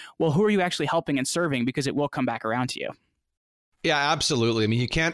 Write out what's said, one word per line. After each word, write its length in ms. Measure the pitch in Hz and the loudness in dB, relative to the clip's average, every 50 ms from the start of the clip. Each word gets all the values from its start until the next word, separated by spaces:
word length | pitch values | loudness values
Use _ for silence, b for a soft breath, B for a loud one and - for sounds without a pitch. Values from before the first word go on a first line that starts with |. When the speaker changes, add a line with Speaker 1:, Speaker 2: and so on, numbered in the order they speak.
| B B B B | B B B B
Speaker 1:
Well, 120 | 165 160 | 0 2
who 120 | 139 180 214 | 2 4 4
are 60 | 214 | 4
you 100 | 208 190 | 4 2
actually 280 | 175 180 - - 151 | 2 0 0 -2 -2
helping 300 | 135 165 165 - - 143 | -2 -2 -2 -2 -2 -2
and 80 | 131 135 | -2 -2
serving? 380 | - - 170 175 156 135 123 117 | -2 -2 0 0 0 0 0 -2
Because 240 | 131 - 151 135 | -2 -2 -2 -2
it 80 | 135 - | -2 0
will 140 | 135 147 139 | -2 -2 -2
come 160 | - - 127 | -2 -2 -2
back 180 | 120 117 110 - | -2 -2 -4 -4
around 240 | 110 113 123 127 120 | -2 -2 -2 -2 -4
to 100 | - - | -4 -6
you. 80 | 65 57 - - _ _ _ _ _ _ _ _ _ _ _ _ _ _ _ _ - | -8 -10 -10 -12 _ _ _ _ _ _ _ _ _ _ _ _ _ _ _ _ 0
Speaker 2:
Yeah, 140 | 165 151 143 143 147 160 | 0 2 2 2 2 0
absolutely. 500 | 147 - - 147 120 113 117 113 113 107 | 0 0 0 2 2 2 2 2 2 2
I 40 | |
mean, 120 | 107 113 120 | 2 2 0
you 80 | 123 | 0
can't, 260 | - - 160 160 170 | 0 0 0 0 0